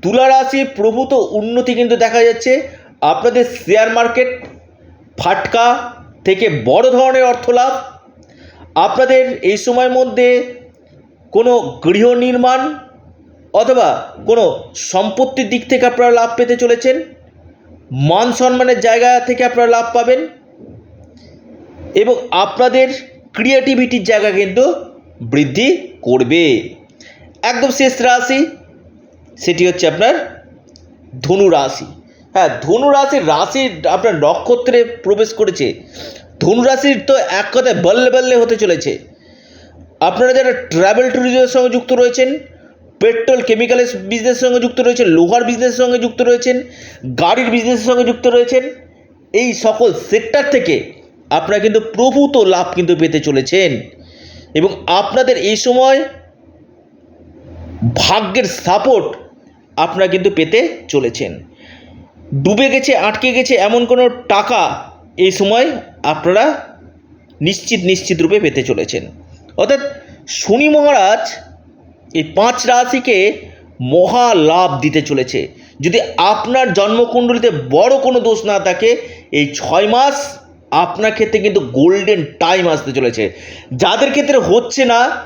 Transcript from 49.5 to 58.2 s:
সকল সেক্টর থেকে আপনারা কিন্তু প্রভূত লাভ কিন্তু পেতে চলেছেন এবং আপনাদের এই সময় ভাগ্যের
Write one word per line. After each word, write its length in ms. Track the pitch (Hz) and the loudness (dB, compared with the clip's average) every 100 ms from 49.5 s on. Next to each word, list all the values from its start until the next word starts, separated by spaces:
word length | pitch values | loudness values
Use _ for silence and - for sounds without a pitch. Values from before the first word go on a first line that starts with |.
সকল 400 | 226 226 214 233 170 - | -2 -2 2 0 0 -2
সেক্টর 340 | 214 233 285 285 | -2 0 -2 0
থেকে 420 | 277 180 135 - - - _ _ | 0 0 -4 -4 -18 -20 _ _
আপনারা 300 | 156 165 208 | -4 -2 0
কিন্তু 200 | 214 214 | 0 0
প্রভূত 580 | 214 - 254 269 277 277 | -2 0 0 2 2 4
লাভ 360 | 196 180 175 180 | 2 2 -2 -4
কিন্তু 200 | 170 170 | 0 0
পেতে 240 | 160 156 | 0 0
চলেছেন 600 | 151 139 131 143 156 123 - - - - - - - | 0 -2 0 0 0 -2 -10 -20 -20 -20 -20 -20 -6
এবং 300 | 151 185 165 - | -2 -2 -2 -2
আপনাদের 500 | 285 302 - 254 226 | -2 0 -2 0 0
এই 180 | 190 214 | 0 -2
সময় 480 | 254 247 262 269 320 - - _ _ _ _ _ _ _ _ _ - - - - - - 117 - | 0 2 4 2 0 -12 -20 _ _ _ _ _ _ _ _ _ -20 -20 -20 -20 -18 -6 -4 0
ভাগ্যের 480 | - 196 | 0 0